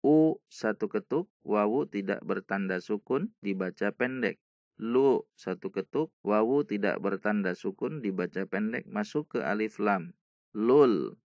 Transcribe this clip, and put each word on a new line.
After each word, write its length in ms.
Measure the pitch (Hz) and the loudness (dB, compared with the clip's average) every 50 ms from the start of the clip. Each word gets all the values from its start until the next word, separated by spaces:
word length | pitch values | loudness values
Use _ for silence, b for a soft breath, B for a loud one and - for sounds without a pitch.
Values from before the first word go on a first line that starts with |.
| - | 6
U 320 | 135 151 156 156 160 - - _ | 6 6 6 6 4 2 -2 _
satu 400 | _ - - - 107 104 _ 110 | _ -14 -4 -4 -4 -2 _ -4
ketuk, 400 | 101 - 107 98 _ 123 151 190 _ _ _ _ | -2 -2 -4 -2 _ -4 -4 -4 _ _ _ _
wawu 400 | - 107 107 104 104 113 139 147 | 0 2 2 2 2 2 0 -2
tidak 400 | - - 101 98 98 101 - - | -2 -6 -6 -4 -4 -4 -4 -4
bertanda 560 | - 101 98 95 - 98 98 98 95 92 90 | -4 -4 -6 -4 -4 -4 -4 -2 -2 -4 -4
sukun, 560 | - - 107 104 _ - 127 143 185 226 _ _ - | -4 -4 -6 -6 _ -2 -2 -2 -2 -6 _ _ -6
dibaca 480 | 101 98 95 95 92 87 - 104 101 | -6 -4 -2 -4 -6 -4 -2 -4 -4
pendek. 480 | - _ 123 127 131 131 117 95 80 _ _ _ _ _ _ _ _ - | -2 _ -4 -4 -2 -2 -2 -4 -4 _ _ _ _ _ _ _ _ -10
Lu 480 | 110 113 120 127 139 139 123 - - _ _ | -6 0 2 4 4 4 4 2 -2 _ _
satu 320 | - - 92 92 90 - | -12 -8 -8 -8 -6 -8
ketuk, 480 | 95 - 98 - _ - 143 160 160 _ _ _ | -6 -6 -6 -8 _ -4 -4 -4 -4 _ _ _
wawu 400 | 101 104 107 110 117 135 143 147 | 0 2 2 4 4 2 0 0
tidak 400 | - 107 104 101 98 69 - - | -2 -4 -2 0 -2 -2 -2 -2
bertanda 480 | 98 98 95 - 107 104 104 98 92 | -4 -4 -2 -2 -2 0 0 0 -2
sukun, 480 | 87 - - 107 95 _ - 123 156 151 | -4 -2 -6 -8 -6 _ -6 -6 -6 -4
dibaca 480 | 113 101 95 92 92 90 - 95 98 | -6 -4 -4 -2 -4 -4 -4 -6 -6
pendek, 400 | 98 - 98 107 107 117 127 - | -4 -4 -4 -4 -4 -4 -6 -10
masuk 480 | 98 95 104 104 - - - - _ - | -6 -6 -6 -6 -4 -4 -6 -6 _ -6
ke 80 | 120 69 | -4 -2
alif 400 | 71 101 107 110 107 - - 101 | -2 -2 0 -2 -4 -2 -2 0
lam. 320 | 104 101 92 82 87 - _ _ _ _ _ _ _ - | 0 0 0 -2 -8 -16 _ _ _ _ _ _ _ -6
Lul. 640 | 104 107 120 131 147 143 123 104 82 64 52 - _ | -2 4 6 8 8 8 8 6 2 0 -4 -8 _